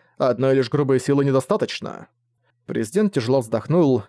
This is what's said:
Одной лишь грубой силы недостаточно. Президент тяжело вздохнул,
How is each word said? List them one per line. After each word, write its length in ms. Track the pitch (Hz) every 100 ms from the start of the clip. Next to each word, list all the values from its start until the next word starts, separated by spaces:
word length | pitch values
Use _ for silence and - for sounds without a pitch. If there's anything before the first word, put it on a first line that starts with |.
| _ _
Одной 360 | 135 117 135
лишь 160 | 135 123
грубой 300 | 143 139 131
силы 260 | - 139 139
недостаточно. 800 | 135 - 202 - - - - - _ _ _ _ _ -
Президент 460 | 123 113 190 214
тяжело 280 | 196 117 135
вздохнул, 640 | 113 113 - 165 151 127